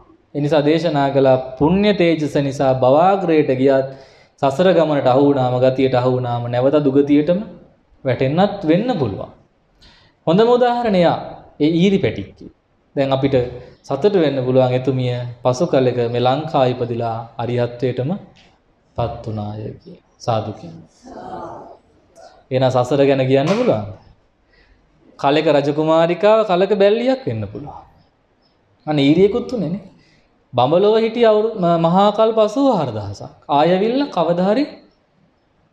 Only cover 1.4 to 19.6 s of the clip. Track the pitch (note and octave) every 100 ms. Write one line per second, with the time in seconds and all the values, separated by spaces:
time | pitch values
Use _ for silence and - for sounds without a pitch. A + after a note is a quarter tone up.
1.4 | - - D3 F#3+ G#3 G3+ E3+ D#3 D3 D#3
2.4 | C#3 C3 C3+ B2 B2 C#3+ F3+ G3 F3 D#3
3.4 | C#3+ B2+ C3+ C3+ C3 - - - _ _
4.4 | C#3 - F#3 E3+ D#3 C#3+ B2+ B2+ C#3+ C3+
5.4 | B2+ B2 C3 B2+ C3 B2 B2+ B2 A#2+ A#2+
6.4 | A#2+ A#2+ C3 D3+ D3 C3+ C#3 D3 D3+ F3+
7.4 | A3 - - _ _ _ C3 B2 C3 D#3
8.4 | G3 - D#3 E3+ B3 G#3+ A#2+ F#2+ - -
9.4 | _ _ _ _ - _ _ _ - F3
10.4 | A3+ A#3+ B3 A#3+ A#3+ F#3+ E3 A#2+ - -
11.4 | - - D3+ E3+ F#3+ F#3+ A2+ G2+ F#2+ -
12.4 | - - _ _ _ D3 C3+ C3+ C#3 C3
13.4 | A#2+ - - - - C#3 G#3 G3 D3+ C3+
14.4 | B2+ B2+ B2+ B2 B2+ B2+ B2 B2 B2 -
15.4 | B2+ B2 F3 C#3 B2+ B2 A#2 A#2+ B2 C#3
16.4 | D#3 D3+ B2+ B2 A#2 A#2 A#2 A2+ A#2 -
17.4 | A#2+ A#2+ A#2+ - B2+ B2 B2+ G3+ - -
18.4 | _ _ _ _ _ - A#2 - - G#2+
19.4 | G#2 G#2+